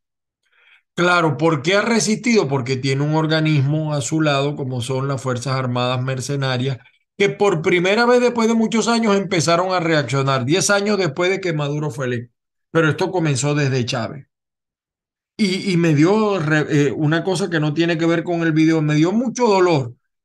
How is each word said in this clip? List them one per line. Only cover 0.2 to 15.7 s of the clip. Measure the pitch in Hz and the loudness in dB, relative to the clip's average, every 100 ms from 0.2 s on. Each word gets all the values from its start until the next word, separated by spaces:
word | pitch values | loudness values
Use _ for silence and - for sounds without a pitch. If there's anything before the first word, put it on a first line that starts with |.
| _ _ _ _ _ _ _ | _ _ _ _ _ _ _
Claro, | - 175 175 165 135 | -4 0 2 2 0
¿por | 165 156 | 0 0
qué | 139 | 2
ha | 202 | 0
resistido? | 214 226 208 214 254 220 156 | 2 0 0 -2 2 2 2
Porque | 139 123 131 | 0 -2 -4
tiene | 135 135 | -2 -2
un | 147 156 | 0 0
organismo | 160 160 156 151 135 156 156 | 0 0 2 2 2 0 -2
a | 147 | -4
su | 143 156 | -2 0
lado, | 156 139 143 | 0 0 -2
como | 147 135 127 | -4 -6 -6
son | 117 131 135 | -4 -4 -4
las | 139 | -4
Fuerzas | 131 120 131 | -4 -4 -4
Armadas | 131 127 123 123 127 | -4 -2 -2 -2 -2
Mercenarias, | 127 131 127 143 135 123 131 127 _ _ _ - | -4 -6 -4 -4 -2 -2 -4 -6 _ _ _ -4
que | 196 | -2
por | 196 202 175 | 0 0 0
primera | 175 180 180 208 240 | 0 0 2 2 4
vez | 247 | 4
después | 240 233 226 | 2 2 0
de | |
muchos | 233 220 226 208 | 2 0 0 0
años | 233 226 202 | 0 2 0
empezaron | 180 185 156 170 185 | 0 0 2 2 0
a | 185 | 0
reaccionar, | 165 156 123 139 135 135 | 0 0 0 0 0 0
diez | 120 180 180 | 0 0 2
años | 202 202 202 | 0 0 0
después | 175 143 180 | 0 0 0
de | 190 | 0
que | 185 | -2
Maduro | 156 143 147 151 | -2 -2 -4 -4
fue | 127 131 | -4 -4
electo. | 120 120 _ _ _ _ | -4 -8 _ _ _ _
Pero | 165 156 | 0 2
esto | - 185 | 2 -2
comenzó | 185 160 131 147 | 0 0 0 0
desde | 147 139 131 | 0 0 0
Chávez. | 123 127 113 151 - _ _ _ _ _ _ _ _ _ _ - | -2 -4 -6 -10 -20 _ _ _ _ _ _ _ _ _ _ -4
Y, | 208 180 196 | -2 -2 -2